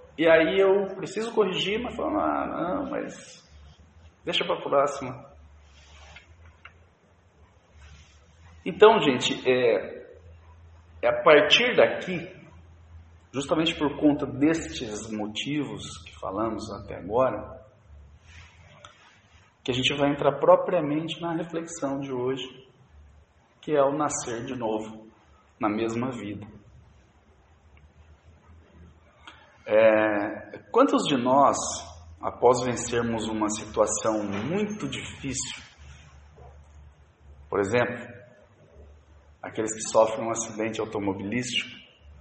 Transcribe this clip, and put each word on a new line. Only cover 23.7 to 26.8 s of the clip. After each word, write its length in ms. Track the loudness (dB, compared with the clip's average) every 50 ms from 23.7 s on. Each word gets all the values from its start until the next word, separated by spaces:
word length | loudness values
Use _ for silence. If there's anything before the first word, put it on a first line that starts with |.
é 100 | 2 4
o 140 | 4 4 2
nascer 500 | 0 -2 -2 -2 -4 -6 -6 -6 -6 -6
de 100 | -8 -6
novo 540 | -4 -2 -2 -2 -4 -6 -8 -14 -16 -20 -20 -20 _ _ _ _ _ _ _ _ _
na 100 | -4 -2
mesma 420 | -2 -2 -2 -2 -2 -4 -4 -4
vida. 360 | -6 -8 -10 -10 -10 -12 -14 -16 -20 -20 -20 -20 -20 -20